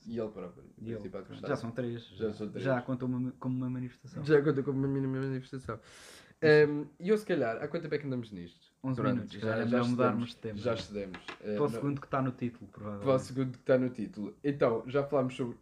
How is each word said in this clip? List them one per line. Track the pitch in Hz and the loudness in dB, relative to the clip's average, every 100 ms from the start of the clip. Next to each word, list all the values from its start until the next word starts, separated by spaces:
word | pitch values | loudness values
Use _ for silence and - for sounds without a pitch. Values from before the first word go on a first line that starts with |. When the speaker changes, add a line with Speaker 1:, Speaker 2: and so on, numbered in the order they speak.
| 110 | -8
Speaker 1:
E | 113 | -4
ele | 107 | -4
próprio, | 98 90 - | -6 -12 -14
Speaker 2:
E | 67 - 110 | -20 -12 -8
ele, | 113 | -8
Speaker 1:
principal | 101 98 | -8 -10
Speaker 2:
pronto, | 92 | -10
Speaker 1:
gostado. | 107 - | -8 -4
Speaker 2:
já | 131 | -2
são | 117 | -2
três, | 120 123 117 - | -4 -4 -4 -10
Speaker 1:
Já | 95 110 | -4 -4
Speaker 2:
já, | |
Speaker 1:
são | 104 104 | -4 -6
três. | - | -4
Speaker 2:
já | 95 123 | 0 0
contou | 123 127 127 | 0 -2 -2
uma, | 127 127 - | -2 -2 -4
como | 127 127 | -4 -2
uma | 127 | -2
manifestação. | 127 127 - 127 160 | -4 -8 -12 -12 -4
Speaker 1:
Já | 147 151 | 4 6
contou | 147 139 | 6 2
como | 135 135 | 0 0
uma | 139 | 0
mínima | 139 135 131 | 0 0 -2
manifestação. | 135 131 131 135 - 110 | -2 -4 -8 -10 -8 -10
Speaker 2:
Sim. | - - - - - _ | -12 -20 -20 -20 -20 _
Speaker 1:
Ehm, | 156 151 147 147 147 - | 8 10 8 4 -4 -4
e | 180 | 2
eu, | - | 2
se | - | 4
calhar, | 170 117 - | 2 2 0
há | 147 | -4
quanto | 170 | -4
tempo | 156 151 | -2 -4
é | |
que | 143 | -2
andamos | 127 113 | -4 -6
nisto? | 95 87 - _ _ | -10 -12 -16 _ _
Speaker 2:
Onze | 131 127 | -4 0
Speaker 1:
Pronto, | 107 117 | 2 2
Speaker 2:
minutos, | 104 | -2
se | 101 | -4
Speaker 1:
já, | 110 | -2
Speaker 2:
calhar | 110 | 0
é | 117 | 2
Speaker 1:
já | 120 | 4
Speaker 2:
melhor | 120 | 4
mudarmos | 123 123 110 120 | 4 4 2 -2
Speaker 1:
excedemos, | - 113 101 | -6 -8 -4
Speaker 2:
de | |
tema. | 117 110 | -2 -2
Speaker 1:
já | |
excedemos. | 90 101 95 90 - - | -4 -8 -8 -10 -14 -10
Eh, | 104 107 | -4 0
Speaker 2:
Para | |
o | |
Speaker 1:
não | 147 | 0
Speaker 2:
segundo | 113 143 139 | 0 -2 -2
que | - | -2
tá | 139 | 0
no | 131 | 0
título, | 123 120 - 101 | 0 -4 -6 -14
provavelmente. | - 104 101 113 | -12 -10 -2 2
Speaker 1:
Para | 131 | 2
o | |
segundo | - 131 131 123 | 2 -2 -2 -2
que | - | 2
tá | 127 | 2
no | 127 | 2
título. | 123 95 107 104 - | -2 -6 -6 -8 -4
Então, | 143 143 135 113 123 | -4 2 2 2 0
já | 139 | 0
falámos | 143 143 127 - | 2 2 0 -2
sobre | 120 120 | -6 -6